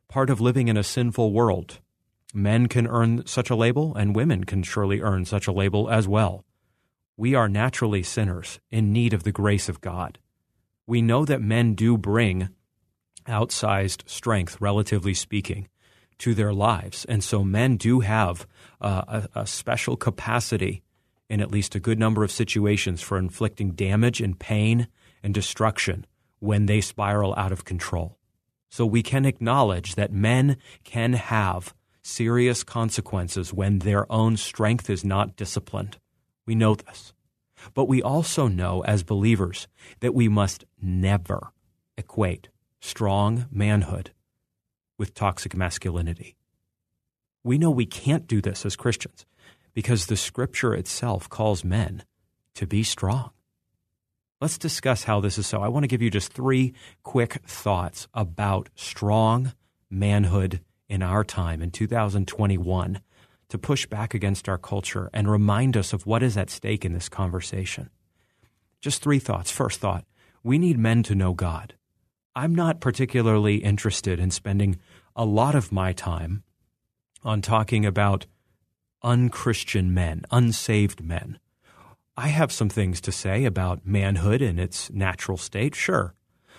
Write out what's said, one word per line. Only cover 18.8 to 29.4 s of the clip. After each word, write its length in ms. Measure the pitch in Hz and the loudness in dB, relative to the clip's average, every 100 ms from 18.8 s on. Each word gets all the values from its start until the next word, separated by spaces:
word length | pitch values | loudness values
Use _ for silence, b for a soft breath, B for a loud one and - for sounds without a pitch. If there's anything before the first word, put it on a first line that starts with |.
uh, 460 | 104 95 - 110 104 | -2 -2 -2 -6 -6
a, 60 | - | -8
a 60 | 107 | -8
special 520 | - - 123 - 123 | -6 -4 -2 -2 -2
capacity 840 | - - - 120 - 104 95 95 _ _ _ _ - | -2 -4 -2 -2 0 -2 -2 -6 _ _ _ _ -6
in 140 | 107 | -2
at 80 | 101 | 0
least 240 | 104 98 | -2 -2
a 60 | 101 | -2
good 180 | 113 110 | 0 2
number 260 | 113 107 | 2 2
of 80 | 104 | 0
situations 720 | - 113 107 104 104 - 85 | 0 -2 0 2 2 0 -4
for 160 | - 98 | -4 -2
inflicting 540 | 92 - 107 - 101 | -2 -2 -4 -2 -4
damage 500 | 85 95 104 120 - | -2 0 4 2 0
and 160 | 98 90 | -4 -4
pain 500 | - 107 110 117 120 b b b | -2 0 2 2 0 b b b
and 120 | 101 | -4
destruction 720 | 101 - - 110 - - 90 - _ _ - | -2 -2 0 0 0 -2 -4 -8 _ _ -6
when 260 | 104 104 | 0 2
they 160 | 101 107 | 4 2
spiral 540 | - - 101 104 98 98 | 0 -2 0 0 0 0
out 160 | 95 | -2
of 140 | 95 - | -4 -6
control. 500 | 92 - 87 82 - _ _ _ _ _ | -8 -4 -4 -6 -12 _ _ _ _ _
So 160 | - 113 | -2 2
we 160 | 117 | 2
can 240 | 110 135 135 | 2 2 2
acknowledge 680 | - | 0